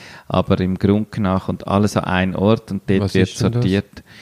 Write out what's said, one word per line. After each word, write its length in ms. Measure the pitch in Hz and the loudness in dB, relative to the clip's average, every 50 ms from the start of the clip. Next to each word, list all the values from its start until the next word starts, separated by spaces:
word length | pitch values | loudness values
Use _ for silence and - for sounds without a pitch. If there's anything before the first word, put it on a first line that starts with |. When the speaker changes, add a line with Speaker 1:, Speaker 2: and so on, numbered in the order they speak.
| - - - - - - | -20 -20 -20 -20 -8 -2
Speaker 1:
aber 320 | - 92 92 - 98 90 | -2 0 0 2 0 0
im 180 | 92 92 92 - | 0 -2 -2 0
Grunde 420 | - 98 101 107 110 - - 113 | 2 2 2 2 0 -4 -4 -4
nach 260 | 104 92 95 92 - | -2 0 0 0 -2
kommt 200 | - 92 - - | -4 -8 -8 -4
alles 300 | - 98 101 107 101 - | -2 0 2 2 2 0
an 80 | 92 - | -2 -2
einen 320 | - 92 92 92 95 82 | 0 0 0 0 0 0
Ort 340 | 85 95 104 113 113 - - | 0 2 2 2 2 0 -4
und 120 | 98 98 - - | -8 -6 -2 0
dort 120 | 98 101 | 0 0
Speaker 2:
Was 140 | 101 95 - | 0 0 2
Speaker 1:
wird 140 | 95 95 - | 2 0 0
Speaker 2:
ist 120 | - - | 0 -2
denn 120 | - 95 | -2 0
das? 100 | 117 120 | 0 0
Speaker 1:
sortiert. 400 | 120 92 95 101 - - - - - - - - | 0 2 2 0 -2 -4 -10 -20 -20 -20 -20 -20